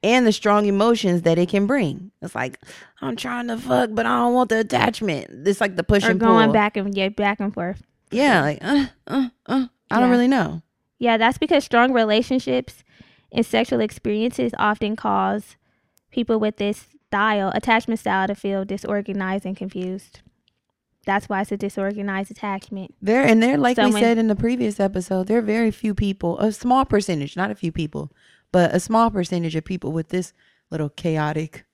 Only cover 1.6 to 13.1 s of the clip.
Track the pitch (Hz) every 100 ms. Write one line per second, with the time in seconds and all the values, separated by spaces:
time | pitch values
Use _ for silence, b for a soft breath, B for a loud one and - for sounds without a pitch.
1.6 | 202 277 180 131 185 _ - 117 127 127
2.6 | B B B _ 269 233 254 240 240 233
3.6 | 247 254 247 214 226 240 240 247 254 220
4.6 | 220 247 262 226 214 147 - - 156 196
5.6 | 208 180 170 208 214 202 226 226 220 220
6.6 | 208 214 196 196 190 208 208 208 202 196
7.6 | 175 185 - _ _ 220 285 202 143 147
8.6 | 190 285 269 _ - 262 254 _ - 262
9.6 | 254 _ _ 226 247 247 247 269 160 165
10.6 | - _ _ _ 240 226 226 254 311 277
11.6 | - 240 247 254 220 214 240 254 254 254
12.6 | 254 - _ b b